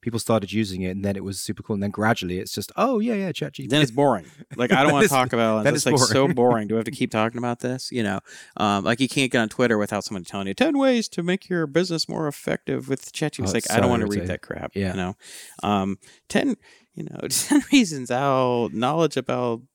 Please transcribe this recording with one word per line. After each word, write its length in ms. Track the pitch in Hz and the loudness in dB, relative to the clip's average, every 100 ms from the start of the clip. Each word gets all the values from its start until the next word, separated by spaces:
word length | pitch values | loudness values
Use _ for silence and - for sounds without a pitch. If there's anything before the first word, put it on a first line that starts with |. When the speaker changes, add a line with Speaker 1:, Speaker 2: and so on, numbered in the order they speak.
Speaker 1:
people 160 | - 113 | -4 -6
started 360 | - 113 98 | 2 2 2
using 280 | 101 107 92 | -2 -2 -2
it, 100 | 92 | -4
and 120 | 95 | -2
then 140 | 98 98 | -2 -4
it 80 | 95 | -6
was 160 | 90 | -8
super 200 | - 104 | -8 -10
cool, 120 | - | -6
and 100 | 104 | -4
then 80 | 101 | -4
gradually 480 | 101 107 117 90 90 | 0 2 2 0 -6
it's 140 | 107 | -6
just, 180 | - 101 - | -8 -8 -2
"Oh, 220 | 226 240 | 0 0
yeah, 160 | 226 214 | -2 -2
yeah, 180 | 190 | -4
Chat 180 | - 147 | -6 -8
G 120 | - | -10
P 40 | - | -2
T." 20 | |
Speaker 2:
Then 100 | 139 | 2
it's 100 | 143 | 2
boring. 360 | 117 143 110 80 - - - | 4 2 2 -2 -20 -16 -4
Like, 160 | 120 | 2
I 60 | 123 | 4
don't 80 | 143 | 4
Speaker 1:
<laughs> 0 | |
Then 80 | |
Speaker 2:
wanna 100 | 143 | 4
Speaker 1:
it's, 100 | 202 | 4
Speaker 2:
talk 200 | 135 127 | 4 4
about 260 | 120 113 110 | 4 4 4
it. 40 | 107 | 2
Speaker 1:
then 80 | 147 | 2
Speaker 2:
It's, 100 | 131 | 2
Speaker 1:
it's 60 | |
Speaker 2:
like, 180 | 139 123 | 4 4
so 140 | 135 | 4
Speaker 1:
boring. 120 | 139 127 | 4 4
<laughs> 0 | |
Speaker 2:
boring. 320 | 123 117 104 | 4 4 2
Do 60 | 110 | -2
we 20 | |
have 80 | 113 | -2
to 60 | |
keep 200 | - 127 | -4 -2
talking 260 | 110 110 120 | 0 0 -2
about 220 | 123 120 | -6 -4
this? 320 | 123 131 - | -4 -6 -6
You 120 | 123 | -4
know? 180 | 107 98 - - - - | -2 -4 -8 -20 -20 -2
Um, 300 | 104 101 90 | 2 2 2
like, 160 | 117 | 0
you 80 | 131 | 0
can't 200 | - 135 | 0 0
get 120 | 123 | 2
on 80 | 110 | 0
Twitter 280 | - 123 110 | 0 2 2
without 280 | 104 104 - | 0 -4 -4
someone 180 | 101 | -8
telling 240 | 85 101 98 | -8 -6 -6
you, 60 | |
"Ten 240 | 98 277 285 | 0 0 2
ways 320 | 269 247 214 | 2 2 -2
to 120 | - | -6
make 280 | 175 190 - | -2 -2 -2
your 180 | 175 160 | -4 0
business 400 | 143 185 165 - | 0 0 -2 -4
more 220 | 165 156 | -4 -4
effective 580 | - - - - 131 131 | -4 -6 -4 -4 -6 -4
with 240 | 135 - | -8 -6
Chat 220 | - 151 | -6 -6
G 80 | - | -4
P 20 | |
T." 0 | |
Speaker 1:
Oh, 0 | |
Speaker 2:
It's 100 | 95 113 | -2 -2
like, 80 | - | 2
Speaker 1:
it's 80 | |
Speaker 2:
I 20 | 113 | 2
don't 60 | 120 | 4
Speaker 1:
so 20 | |
Speaker 2:
wanna 160 | 117 107 | 2 0
read 140 | 101 | -4
Speaker 1:
irritating. 80 | 90 | -4
Speaker 2:
that 120 | 87 | -6
crap, 300 | - - - | -8 -10 -8
Speaker 1:
Yeah. 180 | 95 98 | -4 -2
Speaker 2:
you 60 | 90 | -2
know? 180 | 90 101 - - - - | -4 -8 -16 -20 -20 -6
Um, 340 | 98 101 95 95 - _ _ | 0 0 0 -6 -12 _ _
ten, 260 | - 277 226 _ _ _ - | -2 -2 -4 _ _ _ -16
you 80 | |
know, 240 | - - - | -14 -10 -4
<laughs> 20 | |
ten 320 | - - 294 - | -4 2 2 4
reasons 360 | 285 208 147 123 | 4 4 0 -4
how 600 | 123 139 131 127 120 113 | 0 2 2 2 2 0
knowledge 460 | - 123 156 160 135 | 0 0 2 0 0
about 460 | 123 127 123 117 123 | -2 -2 -2 -4 -8